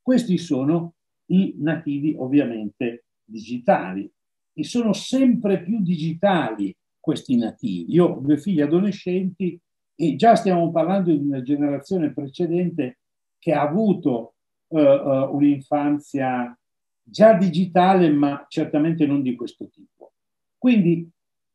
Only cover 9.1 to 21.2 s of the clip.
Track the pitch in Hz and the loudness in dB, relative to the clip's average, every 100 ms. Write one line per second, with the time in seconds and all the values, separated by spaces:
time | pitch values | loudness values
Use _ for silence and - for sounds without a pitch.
9.1 | 180 185 - 180 160 _ _ _ - 165 | -4 -4 -4 -6 -8 _ _ _ -4 -2
10.1 | - 233 220 190 175 160 165 160 196 175 | 2 4 4 4 0 0 0 0 0 2
11.1 | 147 143 131 123 143 147 139 - 190 147 | 0 0 -4 -4 -2 -2 -4 -4 -2 -2
12.1 | 147 135 - 170 175 175 156 127 - _ | -4 -10 -6 -2 -2 -2 -4 -6 -8 _
13.1 | _ _ _ 170 143 147 185 220 - 143 | _ _ _ -2 0 0 0 0 0 0
14.1 | 117 120 _ _ _ - 160 139 139 143 | -2 -6 _ _ _ -6 2 4 4 2
15.1 | 135 135 143 147 139 - 147 147 147 - | -2 0 2 2 2 -2 -2 0 -2 -4
16.1 | 143 131 123 120 - _ _ _ _ _ | -4 -2 -4 -6 -12 _ _ _ _ _
17.1 | 107 220 196 190 156 185 180 185 185 165 | 6 6 6 2 0 0 2 4 4 4
18.1 | 143 143 143 - 160 151 151 165 160 147 | 4 0 -2 -8 -6 -2 0 0 0 0
19.1 | 139 127 120 117 - - _ _ _ - | 0 -2 -4 -8 -14 -18 _ _ _ -20
20.1 | _ _ _ _ _ 254 220 170 170 170 | _ _ _ _ _ 2 4 4 2 -2
21.1 | _ | _